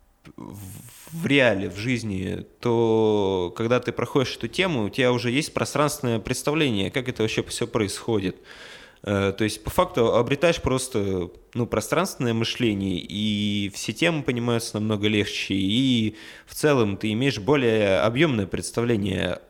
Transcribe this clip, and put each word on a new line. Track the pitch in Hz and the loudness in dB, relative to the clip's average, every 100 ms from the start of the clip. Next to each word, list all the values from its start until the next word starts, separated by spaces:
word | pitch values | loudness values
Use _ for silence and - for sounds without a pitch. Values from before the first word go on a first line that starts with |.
| _ _ - - | _ _ -20 -18
в, | - 104 95 98 - - - | -16 -14 -16 -16 -18 -20 -16
в | 165 156 | -6 2
реале, | 139 123 98 98 | 4 6 4 -2
в | 90 | -4
жизни, | 117 120 107 95 92 92 87 - | -2 -2 -2 -4 -4 -6 -10 -4
то | 123 117 113 110 110 104 95 95 87 - | 0 2 4 4 4 4 2 0 -2 -2
когда | 113 123 | 0 0
ты | - | 0
проходишь | - 120 147 123 - | -4 -2 0 0 -4
эту | 117 | -6
тему, | - 185 139 | -2 0 0
у | 104 | -2
тебя | - 123 | 2 2
уже | 123 120 | 2 0
есть | 127 156 | -2 -2
пространственное | - 117 139 147 - 123 113 | -2 -2 0 0 0 -2 -2
представление, | - 127 - 151 143 101 95 | -2 -4 -2 0 2 0 -2
как | 139 123 | -2 -4
это | 120 | -2
вообще | 110 - | 0 0
всё | - - 117 | -4 -4 -2
происходит. | 120 98 - - 110 92 - - - - - - - | 0 0 -2 -2 0 0 -4 -12 -20 -20 -20 -20 -10
Э, | - 101 98 95 | -2 2 2 2
то | |
есть, | 107 - | 0 -2
по | - | -4
факту, | - 180 - 113 101 | 0 0 2 4 4
обретаешь | 117 139 170 165 | 2 2 2 2
просто, | - 127 - 110 98 92 87 - - 120 | 0 -2 -2 -2 0 -2 -4 -8 -10 -4
ну, | 117 | -2
пространственное | 107 - 143 190 - 123 | -2 0 0 0 -2 0
мышление, | 113 113 - 120 101 95 90 | 0 0 0 0 0 -2 -4
и | - 101 107 104 104 101 101 | -4 -4 -2 0 0 0 -4
все | - - | -6 -8
темы | 110 165 160 | -2 0 0
понимаются | 135 120 120 117 - 107 | -2 -2 0 0 -2 -2
намного | 107 107 104 | -2 0 2
легче, | 107 98 - - 95 | 2 0 -4 -2 0
и | 95 113 135 120 107 - - - - | 2 2 4 2 2 -4 -12 -20 -16
в | |
целом | - 151 139 107 95 | -2 2 4 2 0
ты | 107 | -2
имеешь | 107 135 113 | 0 0 0
более | 95 143 120 110 101 92 | 2 4 4 4 4 4
объёмное | 107 120 165 113 95 | 4 4 2 2 -2
представление | - - - 120 113 98 95 90 - - | -4 -4 -2 0 2 0 -2 -2 -4 -6